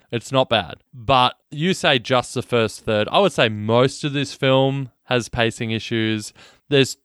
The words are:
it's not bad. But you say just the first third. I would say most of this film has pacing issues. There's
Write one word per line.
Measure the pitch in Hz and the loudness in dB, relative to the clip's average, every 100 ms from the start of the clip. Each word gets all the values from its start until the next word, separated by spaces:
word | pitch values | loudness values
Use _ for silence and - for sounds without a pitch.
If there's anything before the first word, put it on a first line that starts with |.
| _ | _
it's | 120 - | -10 -2
not | 135 131 | 0 2
bad. | 113 87 - _ | 0 -2 -10 _
But | 127 107 131 127 - _ | -8 0 2 2 -2 _
you | 151 170 180 | -4 -2 0
say | 170 135 | 0 0
just | - 127 - | 0 0 0
the | 127 | -6
first | - 120 110 - - | -2 0 0 -2 -2
third. | 107 107 | -2 0
I | 175 | 2
would | 196 | 2
say | - 123 | 2 0
most | 107 107 117 135 - | 0 0 2 2 0
of | 151 | -6
this | 139 139 | -4 -6
film | - 135 131 135 139 131 _ - | -2 2 2 2 -2 -8 _ -4
has | 123 110 | -2 -2
pacing | - 117 - 117 | -2 -2 -2 -4
issues. | 113 - 117 110 110 104 - - _ - | -4 -2 -2 0 -2 -6 -16 -20 _ 0
There's | 139 131 - | 2 2 -2